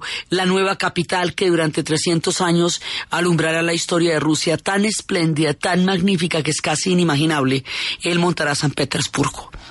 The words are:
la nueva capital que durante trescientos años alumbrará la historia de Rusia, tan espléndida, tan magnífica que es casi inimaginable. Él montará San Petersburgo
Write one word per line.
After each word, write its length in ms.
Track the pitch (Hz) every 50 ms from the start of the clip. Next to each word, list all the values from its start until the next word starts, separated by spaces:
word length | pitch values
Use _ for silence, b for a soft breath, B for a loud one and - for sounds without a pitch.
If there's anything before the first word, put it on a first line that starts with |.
| B B B B B -
la 160 | 170 185 185
nueva 320 | 185 185 190 190 196 196
capital 580 | - - 175 - 185 170 - - 185 180 175 -
que 140 | - 202 185
durante 340 | 175 165 160 156 151 - 151
trescientos 600 | - 156 151 - 180 170 165 - 190 175 - 196
años 400 | 175 170 170 170 175 165 B B B B B B B
alumbrará 540 | - 160 175 180 170 156 160 160 160 165 165
la 100 | 170 170
historia 400 | 165 - - - 170 165 170 160
de 80 | 151
Rusia, 380 | 151 156 156 - - 175 156 151
tan 260 | - - 196 202 202
espléndida, 680 | 220 202 - - - 196 180 165 165 156 143 160 147 147
tan 320 | - - 196 175 180 180
magnífica 560 | 185 196 180 170 202 196 165 175 170 - 160 147
que 80 | 156
es 100 | 147 -
casi 320 | - 170 156 - - 190 180
inimaginable. 720 | 175 175 165 147 139 160 160 160 151 135 131 135 135 131 B B B B B B B -
Él 160 | 175 175 175
montará 360 | 170 180 165 - 156 147 143
San 180 | - - 147 131
Petersburgo 800 | - 147 139 - - 139 - - - 139 - - - - - B B B B